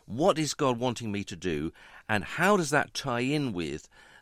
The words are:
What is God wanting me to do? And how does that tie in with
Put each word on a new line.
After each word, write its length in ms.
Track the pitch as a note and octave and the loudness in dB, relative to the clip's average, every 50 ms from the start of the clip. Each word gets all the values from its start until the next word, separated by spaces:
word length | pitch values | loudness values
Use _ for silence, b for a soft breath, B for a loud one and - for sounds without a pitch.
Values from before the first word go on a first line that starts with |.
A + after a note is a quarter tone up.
| b b | b b
What 320 | F#2+ A#2+ D#3 G3 E3 D#3 | -2 2 4 4 4 4
is 160 | D#3 C#3 - | 0 -2 -2
God 240 | - D3+ C3+ B2 A#2 | 0 0 0 2 2
wanting 320 | B2 B2+ A#2 - A#2 A2 | 0 -2 -2 -2 -6 -4
me 120 | G2+ G2+ G2 | -4 -4 -4
to 100 | - G2+ | -6 -10
do? 360 | E2+ E2 F#2 D#2+ D2 D2+ E2 B B B B B B B B | -6 -2 -2 -2 0 -2 -4 B B B B B B B B
And 140 | A2 G#2 - | -2 -2 -2
how 340 | - - - E3 F#3+ G#3 G3 | -4 -2 0 4 4 4 4
does 140 | E3+ C3+ | 2 2
that 240 | D3+ C#3+ - - - | 2 2 0 0 -4
tie 240 | - - C#3+ A#2+ A#2+ | -6 -4 -2 -2 0
in 340 | B2+ C3 D3 D3+ C#3+ B2+ G2+ | 0 0 0 0 0 -2 -2
with 340 | F2 E2+ D2 C#2 D#2+ - - b b b b b b | -2 -2 -2 -4 -6 -10 -14 b b b b b b